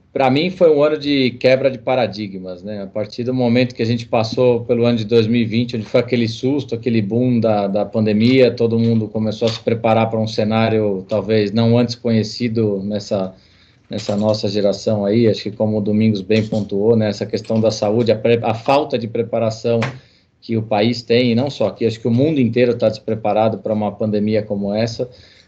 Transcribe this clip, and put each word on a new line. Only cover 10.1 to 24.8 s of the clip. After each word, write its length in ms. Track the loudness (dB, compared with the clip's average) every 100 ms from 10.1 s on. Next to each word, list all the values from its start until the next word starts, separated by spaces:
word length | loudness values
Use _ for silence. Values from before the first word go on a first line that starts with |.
| 0
um 80 | -4
cenário 760 | -2 0 2 2 2 0 -2 -4
talvez 420 | -4 0 0 0
não 260 | 2 2 2
antes 200 | 0 -2
conhecido 840 | -2 0 0 -4 -4 0 0 -2
nessa, 500 | -4 -6 -4 -4 -4 -10 _ _ _ _ -12
nessa 260 | -10 -4 -2
nossa 320 | 0 0 -2
geração 560 | 0 0 0 -2 -2
aí, 220 | 0 2 2
acho 160 | 2
que 80 | -4
como 260 | -4 -2 -2
o 60 |
Domingos 380 | 0 2 2 0
bem 240 | 0 0 0
pontuou, 500 | -2 -4 -2 2 2
né, 120 | 2
essa 180 | -2 -6
questão 340 | -6 -2 0
da 120 | 0
saúde, 400 | 0 0 2 2
a 40 | 2
pre-, 240 | 2 2
a 120 | 0
falta 420 | -4 2 2 2 -4
de 120 | -4
preparação 720 | -6 -4 -2 -2 -2 -2 0 -2 -6 -18 _ _ _
que 160 | -6 -4
o 60 |
país 400 | -2 0 0 -2
tem, 300 | 0 2 2
e 20 |
não 160 | 2 0
só 160 | -2 -4
aqui, 180 | 0
acho 160 | -2 -2
que 80 | -2
o 40 |
mundo 280 | 2 2 2
inteiro 360 | 0 2 2 2
tá 120 | 0
despreparado 720 | -2 -6 -4 -2 2 2 0
pra 140 | -4
uma 180 | -2 -2
pandemia 520 | -4 -2 -2 0 -2
como 300 | -2 -4 -4
essa, 360 | -2